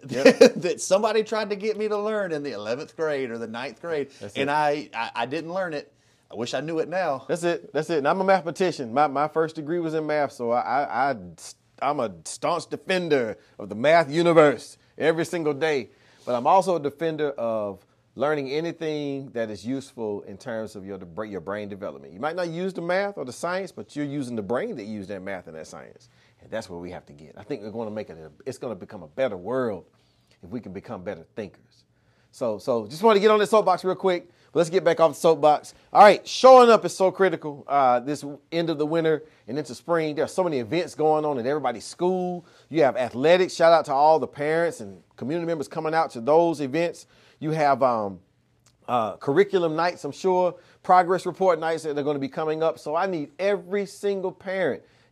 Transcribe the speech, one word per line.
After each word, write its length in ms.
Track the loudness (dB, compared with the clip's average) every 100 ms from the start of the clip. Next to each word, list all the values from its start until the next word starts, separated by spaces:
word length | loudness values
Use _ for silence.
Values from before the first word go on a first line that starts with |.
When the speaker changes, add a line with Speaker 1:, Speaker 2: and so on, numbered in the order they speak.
Speaker 1:
<laughs> 80 | -8
Speaker 2:
Yep. 440 | 4 6 8 6 6
Speaker 1:
That 240 | -4 -4
somebody 420 | 2 2 4 0
tried 240 | 0 -2 -4
to 60 | -4
get 220 | -4 -4
me 100 | -4
to 80 | -2
learn 360 | -2 -2 -2
in 100 | -4
the 100 | -6
eleventh 420 | -6 -6 -6 -8 -6
grade 340 | -4 -2 -4
or 80 | -6
the 100 | -8
ninth 320 | -10 -12 -12
grade, 300 | -8 -6 -6 -10
Speaker 2:
That's 140 | -10 -4
Speaker 1:
and 140 | -2
Speaker 2:
it. 20 |
Speaker 1:
I, 380 | 0 0 -2 -6
I, 160 | -8 -8
I 100 | -6 -6
didn't 280 | -6 -6
learn 180 | -6 -6
it. 180 | -8 -12 _ _ _ _
I 40 |
wish 180 | -10 -6
I 80 | -6
knew 200 | -4 -4
it 80 | -4
now. 340 | -2 -2 -4 -4
Speaker 2:
That's 160 | -2
it. 280 | -2 -2 -4
That's 160 | -4 -2
it. 80 | 0
And 100 | 2
I'm 140 | 2
a 40 |
mathematician. 680 | 2 2 0 -2 -2 -2 -4
My, 140 | 0 0
my 200 | 0 -2
first 300 | 0 -2 -4
degree 240 | -6 -4
was 140 | -4
in 120 | -4 -2
math, 260 | -2 -2
so 180 | -4 -2
I, 100 | -2
I, 500 | 0 -2 -2 -2 -2
I, 40 | -2 -10 -18 -20 -20 _ -6
I'm 180 | -4 -2
a 140 | -4 -6 -16
staunch 400 | -6 -4 -4 -6
defender 680 | -10 -4 -2 0 0 0 -6 _ -16
of 120 | -12
the 40 |
math 360 | -2 4 4 4
universe 640 | 2 4 6 6 4 -6 -20 _ -2
every 260 | 0 0
single 300 | -2 -4 -4
day. 340 | -2 -2 -2 -6 _ _ _ -6
But 80 |
I'm 120 | -2 4
also 300 | 4 4 0
a 40 |
defender 500 | -4 -4 -4 -2 -4
of 540 | -4 -4 -4 -6 -10 _ _ _
learning 360 | -4 -2 -2 -2
anything 800 | -4 -6 -6 -6 -6 -6 -8 -8
that 200 | -6 -6
is 160 | -8 -8
useful 540 | -8 -8 -10 -8 -8
in 140 | -10 -16
terms 400 | -10 -10 -10 -12
of 80 |
your, 160 | -14 -14 -12 -12
your 160 | -10 -8
brain 280 | -8 -8 -8
development. 420 | -10 -12 -12 -16
You 80 | -10
might 160 | -8 -4
not 120 | -6
use 260 | -6 -8
the 80 | -6
math 340 | -4 -2 -4 -8
or 80 |
the 80 | -12
science, 400 | -8 -6 -6 -8
but 240 | -12 -12 -8
you're 80 |
using 320 | -6 -6 -6 -6
the 60 |
brain 340 | -4 -2 -4 -8
that 80 |
used 240 | -10 -10 -10
that 140 | -10
math 240 | -8 -10 -12
and 80 | -16
that 100 | -16
science. 440 | -18 -20 -20 _ _ _ _
And 80 | -12
that's 180 | -10 -10
where 100 | -12
we 120 | -12
have 160 | -14 -16
to 80 |
get. 200 | -20 -20 -18
I 40 |
think 200 | -12 -12
we're 80 | -10
gonna 200 | -10 -8
make 200 | -10 -12
it 80 | -14
a, 120 | -20 -16 -14
it's 120 | -10
gonna 160 | -10 -12
become 260 | -14 -18
a 60 | -12
better 280 | -4 -4 -4
world 500 | -6 -4 -4 -6 -12 _ _ _ _ _
if 80 | -14
we 100 | -14
can 140 | -12
become 280 | -14 -14 -12
better 240 | -10 -12 -14
thinkers. 500 | -14 -14 -14 _ _ _ _ _ _ _
So, 260 | -6 -4 -4
so 280 | -2 -2 -2
just 160 | 0
wanna 160 | 4 6
get 120 | 6
on 80 | 4
this 120 | 4
soapbox 320 | 4 4 0
real 140 | 0 0
quick, 320 | 0 0 -4 _ _
but 60 | 0
let's 100 | 2
get 140 | 2
back 160 | 2 4
off 120 | 4
the 40 | 4
soapbox. 560 | 2 6 4 4 0 -20 _
All 100 | 8
right, 240 | 10 8 2
showing 420 | 6 10 12 10
up 140 | 6
is 120 | 4 0
so 140 | 0
critical, 540 | 4 2 0 -8 -12 -2
uh, 340 | 2 4 4
this 240 | 0 -6 -8 -14 -8
end 160 | -4 -2
of 80 | -2
the 80 | -2
winter 380 | 0 0 0 -4 _ -10
and 100 | -8
into 160 | -8
spring. 400 | -10 -2 -2 -2
There 100 | -2
are 40 | -4
so 160 | -2
many 140 | -2 -2
events 360 | -2 -4 -4
going 300 | -2 0 2
on 140 | 0 -2
in 80 | -2
everybody's 380 | -2 -4 -6
school. 600 | -10 -4 -2 -2 -4 -8 -12 _ -6
You 140 | 2
have 140 | 2 2
athletics. 580 | -4 0 4 4 4
Shout 180 | 4 6
out 120 | 6 4
to 60 |
all 260 | 2 4 4
the 80 | 0
parents 520 | -4 -2 0 -2 -4
and 220 | -12 -18 _ -12
community 300 | -8 -6 -4
members 200 | -6 -6
coming 240 | -8 -2
out 180 | -2 -2
to 80 | -2
those 400 | 4 4 4 0
events. 460 | -4 -2 -2 -6 -18 _ _ -10
You 100 | -4
have, 320 | 0 2 4
um, 380 | 2 0 -2 -8 _ _ _ _ _ _ -4
uh, 300 | -2 -2 -4
curriculum 580 | 0 2 4 2 0
nights, 300 | 0 -2 -2
I'm 80 | -8
sure, 420 | -4 0 2 0 -2 _ _
progress 440 | 4 4 6 2 -2
report 320 | 0 2 2
nights 240 | 0 -4
that 160 | -4 -4
are 40 |
gonna 160 | -2 -2
be 80 | -4
coming 340 | -6 -4 -2
up. 160 | -2 -2
So 160 | -4
I 120 | -2 -2
need 260 | -4 -8 -4
every 460 | -2 -2 -2 -6 -6
single 440 | -6 -4 -4 -6
parent, 520 | -8 -8 -2 -2 -4 -10 _ _